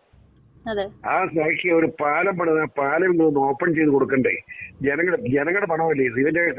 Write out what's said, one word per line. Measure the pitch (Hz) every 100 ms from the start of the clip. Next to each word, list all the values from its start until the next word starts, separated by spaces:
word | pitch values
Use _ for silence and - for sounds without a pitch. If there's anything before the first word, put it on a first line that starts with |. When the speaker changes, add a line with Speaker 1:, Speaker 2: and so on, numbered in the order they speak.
| _ _ _ _ _ _ 233
Speaker 1:
അതെ. | 208 202 - 107
Speaker 2:
ആ | 151 185
സ്ഥലയ്ക്ക് | 160 156 160 180
ഒരു | 165 160 -
പാലം | 147 151 190 185
പണിത് | 170 156
ആ | 156
പാലം | - 139 156 185
ഇങ്ങ് | 175 160
ഒന്ന് | 143
ഓപ്പൺ | 135 135 180 156
ചെയ്ത് | 156
കൊടുക്കണ്ടേ? | 139 131 135 113 98 - - - -
ജനങ്ങളുടെ, | 135 143 180 165
ജനങ്ങളുടെ | 123 139 147 190 202
പണമല്ലേ | 160 165 147 131
ഇത്? | 117
ഇവന്റെ | 143 160 170